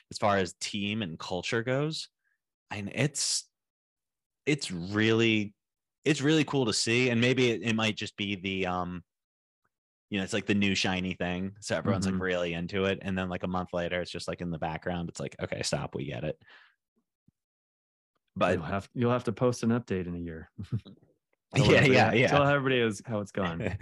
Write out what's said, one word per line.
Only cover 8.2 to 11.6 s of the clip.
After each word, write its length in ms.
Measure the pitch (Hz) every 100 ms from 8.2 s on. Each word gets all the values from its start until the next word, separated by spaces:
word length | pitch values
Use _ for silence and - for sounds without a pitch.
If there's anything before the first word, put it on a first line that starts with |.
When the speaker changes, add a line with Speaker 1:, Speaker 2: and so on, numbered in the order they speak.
| 101 101
Speaker 1:
the, 300 | 95 95 90
um, 360 | 90 87 87 - _ _ _ _ _ _ _ _ _ -
you 80 | 104
know, 60 |
it's 100 | 95
like 120 | 107 98
the 80 | 101
new 180 | 101
shiny 400 | 92 101 92 92
thing. 380 | - 87 90 95
So 160 | 98